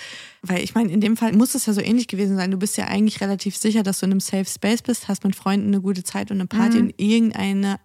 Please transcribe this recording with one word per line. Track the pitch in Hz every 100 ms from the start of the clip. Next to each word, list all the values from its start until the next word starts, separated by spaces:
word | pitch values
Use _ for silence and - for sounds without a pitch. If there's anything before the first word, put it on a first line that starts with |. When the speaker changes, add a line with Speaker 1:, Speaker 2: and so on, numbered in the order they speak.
| - - - -
Speaker 1:
Weil | 190 180
ich | -
meine, | 226 220
in | 208
dem | 208 226
Fall | 226
muss | 214 262
es | 262 -
ja |
so | 208
ähnlich | - 240 226
gewesen | 190 202 190
sein. | 185
Du | 190
bist | 208 -
ja | -
eigentlich | 196 214 -
relativ | 196 196 208 -
sicher, | 214 220
dass | 196 190
du | 190
in |
einem | 190
Safe | - 190 190
Space | - 196 233
bist, | - 233 -
hast | 196
mit | 196 -
Freunden | 190 202 202
eine | 196
gute | 190 185
Zeit | - 202 202
und | 196
eine | 185
Party | 208 233 233
Speaker 2:
Mhm. | 240
Speaker 1:
und | -
irgendeine | 208 226 226 - 196 196 196 196